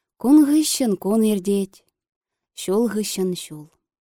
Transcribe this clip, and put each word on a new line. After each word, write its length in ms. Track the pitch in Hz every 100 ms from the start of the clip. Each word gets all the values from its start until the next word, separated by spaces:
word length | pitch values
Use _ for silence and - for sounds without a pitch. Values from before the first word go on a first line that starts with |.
| _ -
Кун 160 | 233 302 285
хыҫҫӑн 440 | 302 302 - 247 185
кун 240 | 190 220
иртет, 600 | 220 208 185 202 190 _ _ _ _ _ _ _ _ -
ҫул 260 | - 196 233
хыҫҫӑн 400 | 208 202 - 185 175
ҫул. 240 | - 151 151 _ _ _ _